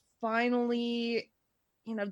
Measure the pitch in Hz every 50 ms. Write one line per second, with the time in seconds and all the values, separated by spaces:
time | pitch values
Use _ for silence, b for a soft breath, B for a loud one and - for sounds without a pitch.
0 | _ _ _ - - 220 220 226 240 247 247 247 240 240 240 240 240 233 240 233
1 | 233 233 233 220 - - _ _ _ _ _ _ _ _ _ _ - 220 226 214
2 | 208 208